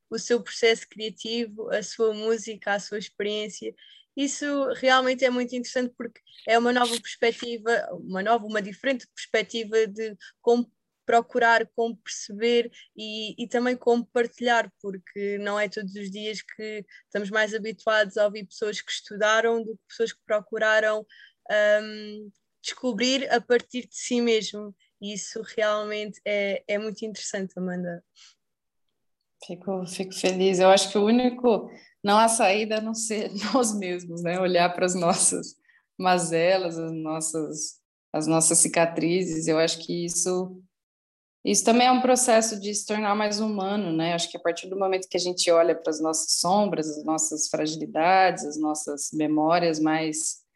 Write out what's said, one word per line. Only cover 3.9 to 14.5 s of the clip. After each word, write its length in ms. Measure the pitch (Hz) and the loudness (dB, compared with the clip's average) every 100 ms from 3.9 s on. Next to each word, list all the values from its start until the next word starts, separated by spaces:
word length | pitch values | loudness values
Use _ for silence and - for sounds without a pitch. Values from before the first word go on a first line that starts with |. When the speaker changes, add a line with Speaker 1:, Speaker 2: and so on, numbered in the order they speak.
| _ _ - | _ _ -4
Speaker 1:
Isso 560 | 277 - 294 285 269 - | -4 -2 -2 0 -2 0
realmente 480 | 262 262 254 254 | 4 4 4 2
é 60 | 262 | 0
muito 240 | 247 240 | 0 -4
interessante 380 | 247 240 262 247 - | -6 -6 -4 -4 -6
porque 240 | 240 - _ - - | -14 -14 _ -8 2
é 100 | 226 | 2
uma 140 | 240 | 4
nova 260 | 247 240 233 | 2 0 -2
perspectiva, 880 | - - 233 233 240 233 220 233 - | -8 -2 0 0 -6 -6 0 0 -2
uma 300 | 170 180 185 | -10 -8 -4
nova, 240 | 202 233 208 | 2 0 0
uma 160 | 214 | -6
diferente 440 | 202 190 262 254 - | -6 -4 -4 -4 -6
perspectiva 720 | - - 226 208 233 214 220 220 | -18 -4 -2 -2 -6 -2 0 0
de 300 | 208 220 208 - _ | -2 -10 -10 -20 _
como 300 | - 240 240 _ _ _ | 2 2 2 _ _ _
procurar, 600 | - 233 233 247 233 226 226 - | 2 2 2 2 4 4 2 -4
como 200 | 233 226 | -4 -6
perceber 720 | - - - 202 233 240 233 - - - | -12 -14 -12 -2 0 2 0 -6 -20 -16
e, 440 | 214 214 214 - | -12 -10 -10 -10
e 60 | 240 | -4
também 300 | 240 247 247 | -2 -2 0
como 300 | 247 240 - | 2 2 0
partilhar, 680 | 247 233 - 240 | -2 -2 -2 0